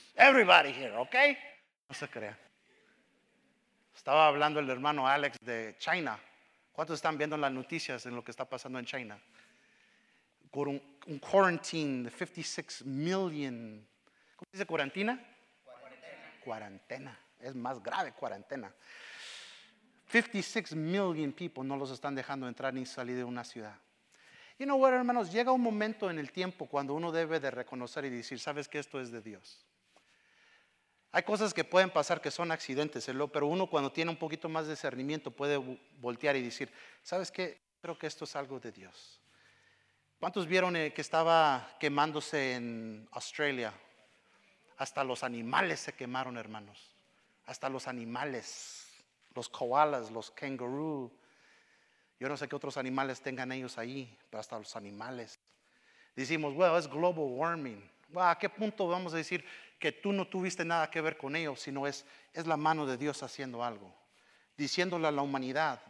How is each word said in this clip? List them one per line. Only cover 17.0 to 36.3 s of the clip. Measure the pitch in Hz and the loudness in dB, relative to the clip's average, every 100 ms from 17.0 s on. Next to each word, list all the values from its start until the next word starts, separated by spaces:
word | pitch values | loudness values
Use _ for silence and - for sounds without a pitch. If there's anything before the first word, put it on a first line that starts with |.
| 139 117 _ _ | -12 -16 _ _
Es | 120 131 | -10 -6
más | 120 127 | -6 -4
grave | - - 156 | -4 -2 -4
cuarentena. | - 127 101 - 139 98 - - - - - - - - - - _ _ _ _ | -4 -8 -8 -8 -10 -10 -16 -20 -20 -18 -16 -14 -14 -16 -20 -20 _ _ _ _
Fifty-six | 233 226 202 - 226 175 | 4 4 -2 -2 -4 -4
million | 160 156 196 196 160 147 | -4 0 2 2 0 -2
people | - 175 131 | -4 -8 -6
no | 131 139 | -6 -4
los | 135 | -4
están | 131 143 135 | -6 -4 -4
dejando | 127 139 127 | -4 -6 -6
entrar | 117 135 | -4 -4
ni | 131 127 | -4 -6
salir | - 123 123 | -6 -4 -4
de | |
una | 123 123 | -4 -6
ciudad. | 120 120 107 104 _ _ _ _ - - - - | -8 -12 -14 -16 _ _ _ _ -20 -20 -20 -8
You | 277 | 0
know | 269 | 6
what, | 262 | 8
hermanos, | 254 247 247 185 | 6 4 2 2
llega | 202 240 | 2 4
un | 254 | 6
momento | 240 214 214 214 196 | 4 2 0 0 -2
en | 165 | -2
el | 139 | -4
tiempo | - 180 - 143 | -4 -4 -4 -2
cuando | 143 139 | -2 0
uno | 147 170 | -2 0
debe | 165 160 160 | 0 2 2
de | 135 | 0
reconocer | 123 120 127 123 - 139 | -2 -6 -6 -6 -4 -4
y | |
decir, | 123 113 123 | -4 -6 -6
"¿Sabes | - 147 139 | -4 -4 -4
qué? | 151 | -6
Esto | 139 139 | -6 -8
es | 123 | -8
de | 117 | -10
Dios". | 110 101 - - _ _ _ _ _ _ _ _ _ - _ _ _ _ _ | -12 -14 -18 -20 _ _ _ _ _ _ _ _ _ -20 _ _ _ _ _
Hay | 165 | 0
cosas | 180 208 214 | 2 2 2
que | 165 | 0
pueden | 160 180 185 | 4 6 6
pasar | 165 147 165 | 4 2 0
que | 151 | -2
son | - 170 | -2 -2
accidentes, | 160 - 131 151 131 123 | -2 -2 -2 -2 -2 -6
¿eh? | 131 143 | -2 -2
Pero | 151 147 | 0 2
uno | 180 185 | 2 0
cuando | 156 139 | 0 0
tiene | - 165 | 0 -2
un | 165 | 0
poquito | 160 156 165 | -4 -4 -4
más | 160 156 | -2 -2
de | |
discernimiento | 151 147 123 135 156 147 | -4 -4 -4 -4 -4 -6
puede | - 143 143 | -4 0 0
vo-, | 127 127 - - | -2 -10 -16 -8
voltear | 123 117 151 | -6 0 2